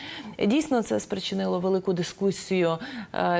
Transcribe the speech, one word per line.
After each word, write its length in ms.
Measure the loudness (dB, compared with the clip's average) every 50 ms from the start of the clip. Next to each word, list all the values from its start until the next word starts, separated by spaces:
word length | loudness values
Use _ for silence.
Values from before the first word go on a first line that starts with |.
| -14 -12 -14 -14 -14 -14 -4 0 2
Дійсно, 360 | 4 4 4 4 2 2 0 2
це 180 | 2 0 0
спричинило 600 | 0 -2 -6 -6 -4 -4 -4 -2 0 0 0 0
велику 320 | 0 2 0 2 2 0 0
дискусію, 840 | 0 -2 -4 -4 0 0 0 0 0 -2 0 2 2 4 2 2 0 -4 -10 -12 -12 -12 -6 -2
е, 240 | 0 2 2 2 2